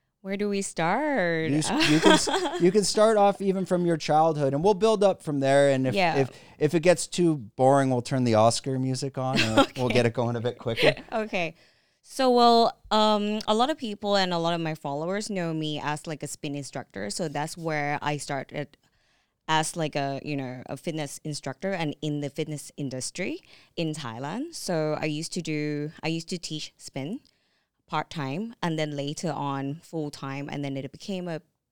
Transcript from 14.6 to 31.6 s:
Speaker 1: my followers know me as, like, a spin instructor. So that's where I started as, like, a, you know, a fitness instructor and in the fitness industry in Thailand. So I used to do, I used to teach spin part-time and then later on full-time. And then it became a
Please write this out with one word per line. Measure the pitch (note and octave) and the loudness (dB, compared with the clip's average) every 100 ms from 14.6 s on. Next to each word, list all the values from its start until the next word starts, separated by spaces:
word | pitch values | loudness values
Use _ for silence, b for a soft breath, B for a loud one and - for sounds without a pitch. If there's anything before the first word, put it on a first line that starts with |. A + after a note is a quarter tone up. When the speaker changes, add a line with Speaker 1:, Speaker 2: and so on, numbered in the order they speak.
Speaker 1:
my | D#3+ D#3 | -4 -6
followers | D3 C#3+ D#3+ G3 G#3+ | -6 -6 -4 -4 -4
know | G3 E3+ | -4 -4
me | D#3+ D#3 D3+ | -2 -4 -4
as, | C#3+ D3+ - | -4 -6 -8
like, | D3+ | -10
a | D3 | -10
spin | - D3+ C#3+ | -10 -8 -8
instructor. | C#3 C#3 - G2 G#2 | -10 -12 -12 -10 -8
So | - E3 | -6 -6
that's | C#3+ D#3 - | -4 -6 -6
where | E3 D3+ C#3+ D3 | -6 -4 -2 -2
I | D3 D3 | -2 -4
started | - C#3 - D3+ C#3+ _ _ _ _ _ _ _ - | -6 -8 -8 -10 -12 _ _ _ _ _ _ _ 0
as, | D#3+ D#3 F3 | 0 0 -4
like, | D#3 D3 | -4 -2
a, | C#3 C3+ | -4 -6
you | - C#3+ | -6 -6
know, | C3 B2+ - | -6 -10 -12
a | C#3 | -10
fitness | - D#3 C#3+ - D#3 | -8 -6 -8 -10 -10
instructor | C#3+ - B2+ F#3+ | -10 -10 -8 -6
and | F#3+ D#3+ - | -4 -4 -4
in | D#3 D3 | -4 -4
the | C#3+ | -6
fitness | - D#3 D3+ - - | -6 -6 -6 -12 -8
industry | C#3+ C3 - - G3 E4+ b b b - | -8 -6 -8 -6 -8 -8 b b b -6
in | E3 | -4
Thailand. | D#3 C3+ A2+ C#3 G3+ E4 E4 | -4 -8 -8 -8 -8 -8 -10
So | - E3 D#3 D3+ | -4 -2 -2 -2
I | D#3 | -4
used | D3+ D#3+ | -4 -6
to | - | -8
do, | E3 D3+ D3+ D3 D3+ - | -6 -4 -4 -4 -6 -8
I | D#3+ | -6
used | E3 D#3+ | -6 -6
to | F3+ | -10
teach | - D#3 - _ | -8 -10 -12 _
spin | - - C3+ B3 - _ _ _ _ _ _ | -14 -10 -8 -8 -12 _ _ _ _ _ _
part-time | D#3 - E3 C3+ D3 A3+ A#3 | -6 -6 -6 -6 -6 -8 -6
and | F3 D#3 | -4 -2
then | D3+ C#3+ | -4 -4
later | C#3+ D#3 E3+ | -6 -6 -6
on | C#3 C#3 C#3 C#3 D3+ | -4 -4 -4 -6 -8
full-time. | - E3 D3 - C3+ C#3 C#3+ | -8 -8 -6 -8 -10 -8 -8
And | C#3+ | -6
then | C#3+ C#3 | -6 -6
it | C3+ | -8
became | - - F#3+ F3+ | -12 -10 -8 -6
a | D#3+ - _ | -10 -12 _